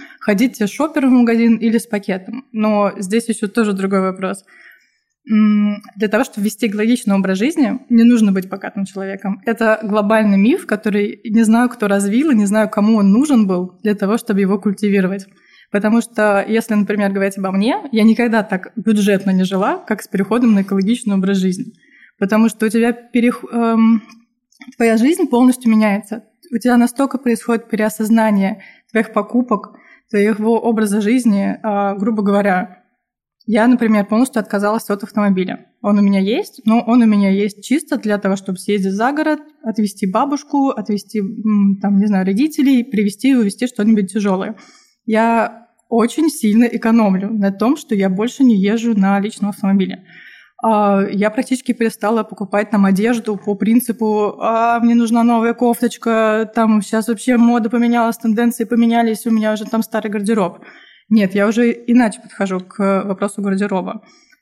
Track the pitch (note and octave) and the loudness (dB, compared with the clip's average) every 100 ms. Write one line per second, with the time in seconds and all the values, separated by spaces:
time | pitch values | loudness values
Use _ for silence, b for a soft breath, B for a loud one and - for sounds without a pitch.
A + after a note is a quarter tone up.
0 | B B - G3+ B3 - G3+ - D#4 D4+ | B B -2 0 0 -2 -4 -2 -4 0
1 | C4+ B3 A#3 A3+ A#3 A3+ A#3 A3+ - G#3 | 2 4 4 2 2 2 2 0 -2 -6
2 | G3+ F#3+ F#3 - - A3 G#3+ G#3 G3+ G3 | -6 -8 -8 -16 -10 -4 0 0 0 -4
3 | F#3 A3+ A3+ G#3+ G3+ A3 G#3+ F#3+ G3 G3 | -4 -2 -2 -4 -4 -2 -2 -2 -2 -2
4 | F#3+ F#3 F#3+ G3 b b b b b b | -2 -4 -8 -8 b b b b b b
5 | b _ C#4 G#3+ G#3+ G#3 G#3 G#3 - - | b _ -2 2 4 2 0 -4 -10 -6
6 | G#3+ G#3+ C4 - G3+ - A#3 G3+ A3 B3 | -2 -2 -2 -4 -6 -4 -4 -2 0 0
7 | - G3 F#3+ F#3+ A#3+ D#4+ A#3 - - A#3 | 0 0 0 -2 -2 0 0 -2 0 4
8 | A#3 A#3+ G#3 F#3+ F#3 G3 G3 - G3 F#3+ | 6 6 2 0 -4 -10 -10 -8 -8 -8
9 | F#3+ G3 G3 F#3+ - A3+ A3+ G#3+ A3 G#3+ | -10 -8 -8 -6 -4 -2 0 0 0 -2
10 | G3+ A3 G#3+ G3 G#3 F#4 - G#3 A3 G3+ | 0 2 2 4 4 2 -2 -4 -2 -2
11 | G#3 - A#3 G#3+ A3 A3+ B3 B3 G#3 G3+ | -2 -6 -2 2 4 4 2 0 -2 0
12 | G3+ A3+ D#4 A3+ G3+ G#3+ G#3+ - G#3 A3+ | 0 0 2 2 2 0 0 0 2 4
13 | G3 G#3 D4 B3+ G3+ F3+ F3+ - G#3+ G3+ | 4 4 4 2 2 0 -4 -4 -4 -2
14 | G3 A3+ - G3+ G3 G3+ G#3 G3 G#3 G3+ | -2 -2 -2 0 0 0 -2 -2 0 0
15 | F#3 G3 G3 b b b _ G3+ G#3+ A3+ | 0 -4 -10 b b b _ -2 0 0
16 | A3+ - G#3+ G3+ F#3+ A3 A3 G#3+ G3+ G#3 | 0 0 2 2 0 -2 0 0 0 0
17 | G3+ G3 G3 G3 F#3+ F#3+ A3 G4 D#4+ A3 | -2 0 -2 -4 -4 -2 0 -2 -2 2
18 | A3 A3 A#3+ A3 G#3 F#3 - - A3 G#3+ | 4 4 2 0 -2 -4 -6 -6 0 2
19 | G3+ F#3+ G3 F#3 F#3 G3 G#3+ F4+ - G#3 | 2 0 0 0 0 0 -2 -4 -4 -8
20 | - F#3+ G3 B3 A#3+ G3+ G3 G3 G3 A#3+ | -4 -4 -2 0 2 2 2 0 0 -2
21 | - G3 F#3+ G3 F#3 F#3 - b b b | -2 0 0 0 0 -2 -8 b b b
22 | b - G3 A3 A3+ - A3 A3+ A#3 A#3+ | b -6 0 2 2 0 -2 0 0 -2
23 | - B3 A#3+ A#3+ - A#3+ A#3 A3+ A3+ A3+ | -4 0 0 0 -6 -4 0 2 4 4
24 | B B _ _ _ _ - - A#3 A3 | B B _ _ _ _ -14 -2 0 2
25 | B3 F4+ D#4+ A#3+ B3+ B3+ A#3+ A3 G#3+ G3 | 2 2 0 4 4 2 2 2 2 0
26 | - G#3+ - _ _ A#3 B3 A#3+ A#3+ - | -4 -14 -14 _ _ -4 2 2 2 0
27 | C#4 C4 B3 A#3 - A3+ A#3 G#3+ G#3+ - | -4 -2 -2 -2 -2 -4 -4 -4 -4 -2
28 | G#3+ A3+ A3 G3+ F#3+ - B B _ A3 | 0 2 2 2 0 -4 B B _ -4
29 | G#3+ - G#3 B3 B3 G3+ - b b b | -2 -4 -2 -2 -2 -4 -6 b b b
30 | _ G#3 G#3 G#3 G#3+ A3+ A#3+ A3 G#3+ G#3 | _ 0 0 0 0 0 0 0 0 0
31 | G#3 B3+ A#3+ G3 G3 F#3+ A3 G3+ G3+ G3+ | 0 2 2 2 0 -4 -4 -2 -2 -2
32 | G3+ A3 G3+ G3+ G3+ F#3 F3+ - _ _ | -4 -2 0 0 0 -2 -4 -12 _ _
33 | _ _ _ _ - G#3+ A#3 A#3+ A3+ G#3+ | _ _ _ _ -2 2 2 2 2 0
34 | G3+ A3 C4 A#3 G3+ G3+ G3+ A3 - G3+ | 0 0 0 -2 -4 -2 -2 -2 -4 -6
35 | G#3 - G#3 F#3 F#3 - _ _ G#3 G#3 | -6 -2 0 0 -2 -8 _ _ -2 2
36 | G3+ G3 F#3+ C4 G#4+ - A3 A#3 A3+ A#3+ | 2 2 0 -2 -4 -6 0 0 2 4
37 | A3+ G3+ G3 F#3+ G#3 G3+ - C4 - B3+ | 4 4 2 0 -2 -6 -4 -4 -2 -6
38 | G#3+ G#3 G3+ G3 G3 F3+ - G#3 F#3+ G3 | -2 -2 -2 -4 -4 -8 -4 -2 -2 -2
39 | A#3+ D4 D#4 D4+ - _ A3+ A3 G#3 - | -2 -2 -2 -4 -8 _ -6 -4 -4 -4
40 | F#3+ G#3+ C#4 C#4+ - C#4+ C4+ C4 G#3 G#3 | -4 -2 -2 -4 -2 -2 0 -2 -6 -6
41 | - G#3+ G3 - G#3+ G#3 G3 G3 G3+ G3 | -6 -6 -6 -4 -2 2 2 2 2 2
42 | G#3 G3 F#3 G3 D4+ D4+ C#4 C4 A#3 G3 | 2 2 0 0 0 0 2 2 0 -2
43 | G#3 G3+ C4 C4 G3+ - B3 - G#3+ G#3+ | -2 0 0 2 0 -2 -6 -2 2 2
44 | F#3+ G#3+ G3+ F#3+ F#3+ A3+ b b b _ | 0 -2 -2 -2 -4 -10 b b b _
45 | - A3 A3+ A3+ G#3+ - _ _ _ A#3 | -4 0 2 2 -2 -6 _ _ _ 0
46 | A#3 - D#4 - G#3+ G#3+ A#3+ A3 A#3+ A#3 | 0 0 -2 0 0 2 2 0 0 2
47 | G#3 F#3+ G3 A3 G3 G3 A3 D4+ - G#3 | 2 0 -4 -2 -2 0 -2 -2 -4 -2
48 | F#3+ F#3 A#3 - C4 G#3 G3 A3+ A#3 G#3+ | 0 -2 -4 2 2 4 2 0 0 0
49 | G3 G3+ G3 - G3+ G3+ G3 G3 F#3 - | 2 0 -2 -6 -8 -4 0 0 0 -6
50 | B B B B B - A3+ G#3+ G#3 G3 | B B B B B -6 -2 0 2 0
51 | G3 G3 G#3 G#3+ B3 B3+ - - A3+ - | 0 -2 -2 -2 -4 -4 -4 -4 -4 -4
52 | G#3 A3+ G#3+ - G3 G#3 G#3 G#3 G3 F#3+ | -2 -2 -4 -10 -6 -4 -2 0 2 2
53 | A3 A#3+ A3 G3+ - G3+ G3+ A#3 A#3+ A#3 | 0 -2 -4 -6 -6 -2 0 2 0 -2
54 | A3 G#3+ G#3 - G#3+ A3+ A#3 A#3 A#3 A#3 | -2 0 -2 -2 -2 0 0 2 2 2
55 | A#3 A#3 A#3 A#3 A#3 A#3 B3 A#3 A#3+ - | 2 2 2 2 0 0 0 0 -2 -4
56 | A#3 A3+ A3 G#3+ A3 A3+ A3 G#3+ G3 A3 | -2 0 0 0 -2 0 2 2 0 -4
57 | A3 A3+ - A#3+ A#3 A#3+ A3 A#3+ A#3 A#3+ | -4 -4 0 2 4 2 0 0 0 0
58 | A3+ A3+ A3+ G#3+ A#3+ A#3 A3+ A#3 A#3 A#3 | 0 -2 -2 0 0 -2 -2 0 2 2
59 | A3+ G#3+ A#3 A3 G#3+ G#3+ G3+ A3+ A3+ A3 | 0 -2 -2 0 0 -4 -4 -4 -4 -6
60 | G#3+ G#3+ G3+ A3 F3 - B B B B | -6 -4 -2 0 -2 -6 B B B B
61 | - G#3+ F#3+ G3+ G3+ A3+ A#3+ A#3 - A#3+ | 0 2 2 2 0 2 0 0 0 2
62 | A3+ - - - G3 F#3 F#3 - G3 G3 | 2 -2 -12 -8 -4 -4 -8 -4 -2 0
63 | F#3+ F#3+ G3+ - G3+ F#3+ G3+ F#3+ F3+ G#3+ | -2 -6 -6 -6 -4 -2 -2 -4 -6 -10
64 | b b b b | b b b b